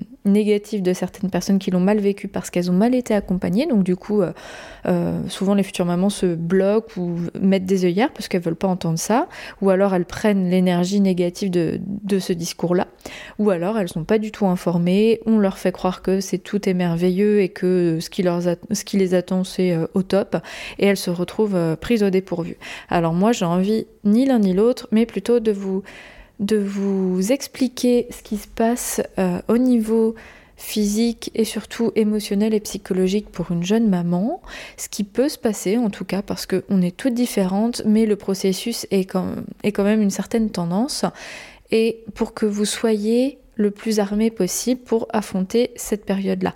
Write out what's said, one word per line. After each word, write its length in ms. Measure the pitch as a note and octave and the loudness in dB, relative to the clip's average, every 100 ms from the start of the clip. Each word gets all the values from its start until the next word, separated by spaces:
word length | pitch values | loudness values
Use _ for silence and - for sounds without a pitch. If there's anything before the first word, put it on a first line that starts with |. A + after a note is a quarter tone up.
| - C4 | -8 -4
négatif 580 | G3+ G#3 G#3 G3+ G#3 G#3+ | 2 4 4 0 0 -2
de 120 | F3+ | 0
certaines 360 | F#3 F3+ - F#3 | 0 -4 -4 -4
personnes 280 | F3 - G3 | -2 0 0
qui 120 | F#3+ | 2
l'ont 80 | F3+ | 2
mal 200 | F#3+ G#3+ | 2 2
vécu 300 | G3+ G3 G3 | 2 -2 -6
parce 200 | F#3 - | -8 -4
qu'elles 220 | F3 F3+ | -2 2
ont 40 | |
mal 200 | F3+ A#3 | 2 4
été 200 | B3+ A#3+ | 2 0
accompagnées. 520 | G#3 - F#3 F3+ F#3+ E4 | -2 0 -2 0 0 2
Donc 160 | A3 | 2
du 120 | F#3 | 2
coup, 280 | F3+ - G#3 | -2 0 0
euh, 100 | E3 - - - - - - | 0 -4 -14 -18 -18 -6 -2
euh, 340 | F3+ E3+ E3+ E3+ | 0 0 -4 -6
souvent 260 | - F#3+ | -2 0
les 80 | G3+ | 2
futures 240 | F#3+ - F3 | 0 -2 0
mamans 240 | F3 G3+ | 2 0
se 240 | - F#3 | 0 -2
bloquent 640 | E3 E3 F#3+ F#3+ A3 A3+ F#3 | -2 0 2 4 2 0 -4
ou 180 | F3 E3+ E3+ - | -4 -4 -6 0
mettent 280 | F#3+ F#3+ F#3 | 2 2 2
des 180 | G3 | 2
œillères 280 | F3+ F3+ C#4 | 2 2 0
parce 120 | - - | -2 -4
qu'elles 140 | F#3 | -2
veulent 140 | E3+ E3 | -2 -2
pas 120 | G3 | -2
entendre 300 | F#3 E3+ E3 | -2 -2 -2
ça. 300 | - A#3 F4+ - - - | 0 0 0 -8 -18 -2
Ou 80 | G3 | 2
alors 260 | F#3 G3+ | 4 4
elles 120 | F#3 E3+ | 2 -2
prennent 420 | - G#3+ G3 F3+ | 0 2 2 2
l'énergie 520 | F#3 F#3 F3 F3+ G3+ | 4 4 2 2 2
négative 500 | G3 F3+ F3 F3 G3+ | 2 2 0 -2 -2
de, 280 | F3 D#3+ - | 0 0 -2
de 360 | F#3 G3+ G3+ G3 | -6 -8 -2 -2
ce 140 | F#3 | 0
discours-là. 560 | E3+ E3+ - E3+ F3+ - - - - - - | -4 -6 -4 0 0 0 -8 -18 -18 -12 -2
Ou 120 | G#3 | 0
alors 280 | F3 F3 A3 | 2 0 -2
elles 100 | F3 | -2
sont 100 | E3 | -4
pas 140 | D#3 A3 | 0 0
du 120 | G#3+ | 0
tout 160 | - G3 | 0 0
informées, 720 | F3+ F3 E3+ F3 F#3+ A3 A3 A3 | 2 0 0 2 4 4 2 2
on 120 | A3 | 2
leur 200 | G3 - | 2 0
fait 140 | F#3 | -4
croire 300 | F3+ F#3 F3+ | -2 -2 -2
que 180 | - F#3+ | -2 -2
c'est, 180 | F#3+ F#3 | -2 -6
tout 300 | - G3+ G3 | -4 -2 0
est 60 | |
merveilleux 680 | F3+ F3 E3 F3+ F3+ G#3 G#3 | 0 0 2 2 2 4 4
et 80 | F#3 | 2
que 500 | - F#3 F#3 F3 D#3+ | 0 0 2 2 0
ce 80 | - | -2
qui 140 | - | -2
leur 240 | F3+ F3 F3 | 0 0 0
a-, 80 | E3+ - | -2 -4
ce 140 | G#3 | -6
qui 120 | - G3 | -2 0
les 180 | F#3 | 2
attend, 300 | F3+ F3+ F#3 | 2 0 -2
c'est, 280 | F#3 - F#3 | -2 0 0
euh, 140 | E3 E3 | 0 0
au 80 | G3 | -2
top. 340 | F#3 F#3+ - E3 - - - - | 0 0 0 -4 -6 -12 -14 0
Et 80 | G3+ | 2
elles 100 | G3 | 2
se 140 | - | -2
retrouvent, 460 | F3 F3 - G#3+ F#3 | -4 -4 -2 0 2
euh, 180 | E3 | 0
prises 280 | D#3+ - A#3 | -2 0 2
au 80 | G3+ | 4
dépourvu. 480 | F#3 F#3+ E3+ E3+ - - - - | 2 0 -4 -6 -10 -16 -16 -2
Alors 220 | F3 E3 | 0 2
moi, 200 | E3+ G#3 | 2 2
j'ai 120 | A#3+ | 2
envie, 420 | F3 F3+ G3 A3 - - | 0 2 2 0 -4 -4
ni 200 | G3+ A3 | 2 4
l'un 140 | C4+ B3 | 4 4
ni 140 | G3 | 4
l'autre, 360 | F3+ A3+ B3 - | 4 2 0 0
mais 120 | A3 | 2
plutôt 360 | A3+ G3 - A#3+ | 2 0 0 2
de 100 | A3+ | 2
vous, 320 | G3 G3 F#3+ G3 - - - - - | -2 -2 -6 -6 -16 -20 -20 -20 -6
de 180 | G3+ G#3+ | 0 0
vous 760 | G3+ G3+ G3 F#3+ F#3 F#3 F#3+ | 0 -2 0 0 0 0 0
expliquer 720 | C#4 - - B3 - B3 A#3+ A#3+ | -2 -4 -4 -4 0 2 2 0
ce 120 | - | -8
qui 140 | - G#3 | -8 -8
se 100 | - | -6
passe, 560 | - A3+ A#3+ - - - - | -2 0 0 -4 -4 -4 -2
euh, 220 | F#3 F3+ - | 0 -2 0
au 100 | A#3 | 2
niveau 560 | B3+ A#3+ G#3+ A3+ A3+ A3+ - - - - | 4 2 2 2 0 -2 -12 -20 -20 -18
physique 760 | - G#3+ G#3 G#3 A#3 A3+ - | -6 -2 0 0 0 -2 -6
et 100 | - | -2
surtout 460 | A3 A3 - - A3+ - | -2 -4 -10 -4 -2 0
émotionnel 580 | G#3+ G#3+ G#3 G3+ A3 | 0 0 -2 0 2
et 60 | G#3+ | 0
psychologique 720 | G#3+ G3+ - F#3 F#3 G#3 G#3+ | -2 -8 -4 0 0 0 -4
pour 200 | - E3 | -6 -4
une 140 | E3+ | -2
jeune 240 | F3+ A3 A3+ | 0 2 2
maman, 520 | F3+ F3 F3 A3 F#4 - - - - | 2 0 0 -2 -4 -10 -16 -16 -14
ce 120 | - | -10
qui 140 | - | -8
peut 260 | G3+ - C#4+ | -4 0 0
se 100 | - | 0
passer 380 | A#3 G3+ F3+ A#3 | -4 -2 -2 0
en 140 | A3+ | 0
tout 140 | - | -4
cas 180 | F#3 F#3+ | -6 -6
parce 240 | - F#3 - | -4 -8 -4
qu'on 360 | F#3 - G3 | -4 0 2
est 140 | F3+ - | 2 0
toutes 180 | C4+ | -2
différentes, 680 | A#3 A#3+ - F#3 G3 A#3 - | 0 0 0 0 0 0 -2
mais 220 | G#3+ G#3+ A3 | 2 2 4
le 80 | |
processus 720 | G3+ - F#3+ F#3+ F#3 A#3 A3+ - | 0 -2 -2 0 -2 -4 -6 -2
est 140 | G3 F#3+ | -2 0
quand, 280 | F#3 F3+ - - - | -2 -4 -6 -10 -6
est 80 | G#3 | -4
quand 120 | G3+ | 0
même 180 | G3+ A3 | 2 2
une 80 | G3+ | 2
certaine 400 | F#3+ - A3+ G#3+ | 0 -2 -2 -2
tendance. 540 | F#3 E3+ F#3 C4+ - F3 - - - - - _ | -2 -2 -2 -2 -2 -4 -6 -14 -16 -18 -20 _
Et 320 | A3+ A3+ A3+ - | 0 2 -2 -10
pour 180 | - A3 | -6 -6
que 140 | - G#3+ | -2 -2
vous 180 | G#3 | 0
soyez 720 | G#3 - A3+ G#3+ G#3 A#3+ C4+ C#4+ - - | -2 0 0 0 2 2 2 -4 -10 -2
le 160 | G#3 | -2
plus 260 | G3+ A3 G#3+ | -2 -2 0
armé 320 | G3+ G#3 A3 | 0 2 0
possible 520 | A3+ F3+ - A#3 B3+ | 0 -2 -2 -2 -2
pour 260 | - A3+ - | 0 -2 0
affronter 600 | A3 - F#3+ F#3 A3+ B3 | -2 -2 -2 0 0 0
cette 300 | - - G#3 | -4 -6 -4
période-là. 500 | - G3 F#3+ F#3 F3+ | -2 -2 -2 -2 -2